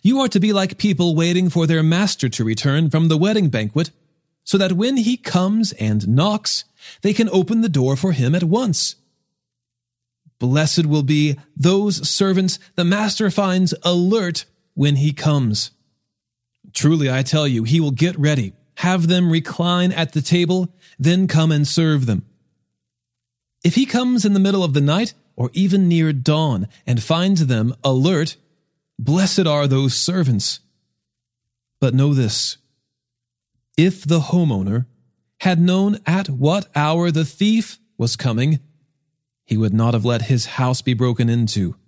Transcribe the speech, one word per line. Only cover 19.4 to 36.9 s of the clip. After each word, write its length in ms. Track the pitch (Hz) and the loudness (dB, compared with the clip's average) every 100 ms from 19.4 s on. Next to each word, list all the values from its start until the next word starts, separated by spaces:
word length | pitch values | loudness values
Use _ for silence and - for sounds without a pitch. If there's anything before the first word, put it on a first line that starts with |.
| - - 175 175 180 | -2 -4 -2 0 0
at 200 | 170 160 | 0 -2
the 100 | 156 | -4
table, 540 | - 175 175 185 180 _ - - | 0 0 2 0 -2 _ -20 -2
then 280 | 151 180 190 | 0 2 2
come 240 | 160 160 | 2 2
and 160 | 147 143 | 2 0
serve 380 | - 160 151 | 0 2 2
them. 200 | 120 98 - _ _ _ _ _ _ _ _ _ _ _ _ _ | 0 -2 -4 _ _ _ _ _ _ _ _ _ _ _ _ _
If 120 | 175 | 0
he 100 | 240 | 0
comes 400 | 262 240 254 247 | 0 0 0 0
in 80 | 208 | 2
the 60 | 196 | 2
middle 240 | 196 196 | 2 0
of 100 | 175 | 0
the 80 | 143 | 0
night, 320 | 143 170 240 - _ - | 2 0 -2 -8 _ -8
or 120 | 123 | -6
even 340 | 170 190 196 180 | -2 0 2 2
near 260 | 170 160 | 2 0
dawn, 540 | 143 135 151 156 104 104 _ | 0 0 2 0 -2 -6 _
and 160 | - 120 | -4 -4
finds 460 | - 165 185 190 139 | -2 0 2 0 0
them 260 | 117 113 123 | 0 -2 -2
alert, 520 | 139 131 151 170 160 - _ _ _ _ _ - | -2 0 2 0 -2 -8 _ _ _ _ _ -8
blessed 480 | 113 170 190 - 165 | -2 0 2 2 0
are 200 | 147 143 | 0 0
those 280 | 135 135 | 0 0
servants. 640 | 127 - 185 143 104 - - _ _ _ _ _ _ _ _ _ _ _ _ | -2 -2 0 0 0 -2 -8 _ _ _ _ _ _ _ _ _ _ _ _
But 140 | 131 | 0
know 200 | 127 143 | 2 2
this, 440 | 135 113 - - - _ _ _ _ _ _ _ _ _ _ _ - | 2 0 -2 -6 -10 _ _ _ _ _ _ _ _ _ _ _ 0
if 280 | 180 185 | 0 0
the 140 | 143 165 | -2 0
homeowner 680 | 139 175 160 101 95 113 127 _ _ _ _ _ | 0 0 0 0 -2 -4 -4 _ _ _ _ _
had 200 | 190 175 | 0 2
known 400 | 180 185 202 208 | 2 2 0 -2
at 240 | - 185 190 | -2 -2 -4
what 380 | 131 143 196 196 | -2 0 0 -4
hour 360 | 147 151 | -2 0